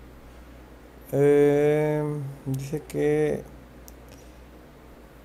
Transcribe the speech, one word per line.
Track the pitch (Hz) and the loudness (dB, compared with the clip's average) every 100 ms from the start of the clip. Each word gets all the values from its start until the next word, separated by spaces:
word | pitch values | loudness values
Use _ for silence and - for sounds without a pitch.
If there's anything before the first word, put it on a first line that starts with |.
| - - - - - - - - - - - | -20 -20 -20 -20 -20 -20 -20 -20 -20 -20 -6
Eh, | 139 143 143 147 143 147 151 151 151 151 147 139 139 139 | 2 4 6 4 4 2 2 0 -2 -4 -6 -10 -10 -8
dice | 131 139 151 | -6 -6 -8
que, | - 147 147 151 151 143 - - - - - - - - - - - - - - - - - - | -6 -2 0 0 0 -4 -10 -20 -20 -20 -20 -20 -20 -20 -20 -20 -20 -20 -20 -20 -20 -20 -20 -20